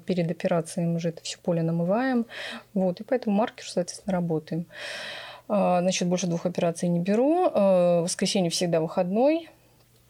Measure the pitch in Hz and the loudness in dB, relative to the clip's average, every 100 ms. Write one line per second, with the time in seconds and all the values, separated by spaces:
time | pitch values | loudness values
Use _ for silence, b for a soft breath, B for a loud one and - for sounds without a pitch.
0 | - 180 165 170 190 175 165 180 170 170 | -2 -2 -2 -2 0 0 -2 -2 -2 0
1 | 170 160 - - 190 165 165 170 175 220 | -2 -6 -10 -6 -2 0 0 0 0 0
2 | 262 240 226 B B 233 - 196 185 175 | 0 0 -2 B B -14 -6 -2 0 -2
3 | - 247 220 202 240 - - 180 175 - | -2 -2 2 0 0 -4 -6 -4 -4 -6
4 | 202 180 170 156 156 165 170 B B B | -4 -2 0 -2 -2 -6 -6 B B B
5 | B B B B - 202 185 180 185 180 | B B B B -2 0 2 2 2 0
6 | 180 180 175 170 180 180 175 165 175 170 | 0 0 0 -2 -2 0 -2 0 0 0
7 | 180 214 277 349 359 214 196 180 175 175 | 2 2 4 4 2 4 4 6 4 4
8 | 175 - 190 202 170 - 175 165 165 196 | 0 -2 0 2 0 0 0 0 0 -2
9 | 180 214 285 330 330 b b b _ _ | 0 2 2 2 -4 b b b _ _